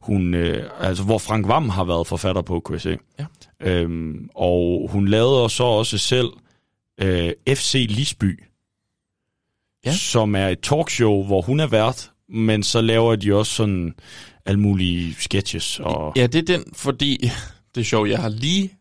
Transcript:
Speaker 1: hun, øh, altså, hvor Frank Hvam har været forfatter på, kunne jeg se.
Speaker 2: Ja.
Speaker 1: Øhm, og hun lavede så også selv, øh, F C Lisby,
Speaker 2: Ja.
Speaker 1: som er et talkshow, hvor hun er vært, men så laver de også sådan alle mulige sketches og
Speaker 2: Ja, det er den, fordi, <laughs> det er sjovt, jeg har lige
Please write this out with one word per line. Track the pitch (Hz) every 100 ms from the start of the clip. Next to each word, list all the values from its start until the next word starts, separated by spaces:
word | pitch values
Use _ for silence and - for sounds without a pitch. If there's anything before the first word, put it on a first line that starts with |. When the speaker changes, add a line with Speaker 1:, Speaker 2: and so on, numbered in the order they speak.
| -
Speaker 1:
hun, | 101 90
øh, | 87 85 69 - -
altså, | 92 92
hvor | 101 113
Frank | - 107 98
Hvam | 131 139
har | 95
været | 90 85 85
forfatter | 87 98 92
på, | 85 87
kunne | -
jeg | 78
se. | 87 85 _ -
Speaker 2:
Ja. | 147 _ - _ -
Speaker 1:
Øhm, | 90 85 85 80 78 -
og | - 90 90 87 90 -
hun | 101 98
lavede | 107 120 135 117
så | -
også | 123 107 110 104
selv, | - 123 120 - _ _ _ _ _ -
øh, | 95 90 85 - -
F | 135
C | - 135 117
Lisby, | 107 139 - 101 - - _ _ _ _ _ _ _ _ _ _ _ _ _ -
Speaker 2:
Ja. |
Speaker 1:
som | 170 - - 110
er | 98 95
et | 87
talkshow, | - 151 165 - 113 101
hvor | 98 98
hun | 87 139
er | 156
vært, | 110 113 131 - _ _
men | 110 110 107
så | 101 117
laver | 113 113 117 113
de | 101
også | 101 110
sådan | - 110 92 85 - - - - _ -
alle | 101
mulige | 104 190 92 87 85 78
sketches | - 101 - - - -
og | - 78 78 76
Speaker 2:
Ja, | 123
det | 143 165
er | 180
den, | -
fordi, | - 139 123 143 131 123 -
<laughs> | - - _
det | -
er |
sjovt, | 113 117 104
jeg | 107
har | 120
lige | 110 139 190 190 -